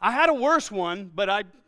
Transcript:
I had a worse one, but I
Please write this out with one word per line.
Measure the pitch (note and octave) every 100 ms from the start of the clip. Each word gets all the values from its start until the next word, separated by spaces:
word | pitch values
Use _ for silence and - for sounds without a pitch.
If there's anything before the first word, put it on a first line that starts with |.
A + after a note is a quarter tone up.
I | F#3
had | B3+ E4
a |
worse | C#4+ C4 D#4+ -
one, | G3+ E3+ F#3 F#3+ D#3+
but | G3
I | G3+ G3 -